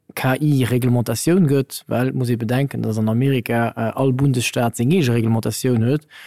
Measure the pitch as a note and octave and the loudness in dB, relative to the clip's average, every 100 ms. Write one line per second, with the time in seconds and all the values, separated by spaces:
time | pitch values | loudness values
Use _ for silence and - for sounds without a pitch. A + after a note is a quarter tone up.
0 | - - C3 C3 D3+ C#3 A2 B2 B2 B2 | -16 -4 -2 0 2 2 2 2 2 2
1 | A#2 A#2 - F3+ D#3 C#3 C3+ - - A2 | 0 -2 2 2 4 2 -2 -8 -6 -2
2 | B2+ C3+ B2 A#2 A2+ B2 C#3 A#2 A2+ A2 | -2 -2 -2 -2 0 0 -2 -2 -4 -2
3 | A2 A2+ C3+ C3 - A#2 A#2 A2+ A2+ - | 0 2 2 0 0 -2 -2 -2 -4 0
4 | C3+ B2+ C#3+ B2 - B2+ A#2 - A#2+ F#3 | 0 2 2 0 -2 -2 -2 0 0 2
5 | B2+ A#2 A2+ A2+ A2 G#2+ C3 A#2+ A#2 D3 | 2 0 0 0 -2 -2 0 0 2 -2
6 | - - | -4 -20